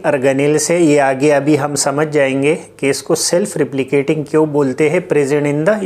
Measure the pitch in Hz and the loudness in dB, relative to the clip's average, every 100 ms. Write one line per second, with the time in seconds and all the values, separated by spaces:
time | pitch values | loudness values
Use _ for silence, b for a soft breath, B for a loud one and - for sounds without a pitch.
0 | 160 123 131 135 147 151 - 170 165 147 | -2 0 0 2 0 0 0 2 4 4
1 | 139 131 147 143 139 147 147 143 143 139 | 2 2 2 2 2 0 0 -2 -2 -2
2 | 156 147 135 135 139 175 - - 139 135 | -2 0 0 0 0 -2 -6 -6 -4 -2
3 | - 160 - 175 202 - 143 139 127 143 | -2 -2 0 -2 -2 -4 -4 -4 -2 -2
4 | 139 156 139 156 156 143 139 127 156 175 | 0 -4 -2 0 0 0 -2 0 0 0
5 | 175 147 135 147 147 147 160 214 | 0 0 0 0 0 0 0 0